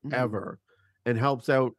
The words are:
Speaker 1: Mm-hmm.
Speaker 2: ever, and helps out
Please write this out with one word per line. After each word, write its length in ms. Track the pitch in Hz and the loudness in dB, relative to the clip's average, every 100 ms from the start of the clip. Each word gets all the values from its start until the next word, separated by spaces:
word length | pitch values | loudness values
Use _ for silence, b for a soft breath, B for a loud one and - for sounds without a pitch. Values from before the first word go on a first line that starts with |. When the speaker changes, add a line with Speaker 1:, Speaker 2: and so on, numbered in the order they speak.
| 139 | -6
Speaker 1:
Mm-hmm. 80 | 123 | -2
Speaker 2:
ever, 440 | 123 104 - 95 _ _ _ _ - | -2 -4 -8 -12 _ _ _ _ -2
and 120 | 117 | 0
helps 320 | 135 135 - | 0 0 2
out 260 | 135 127 | 2 2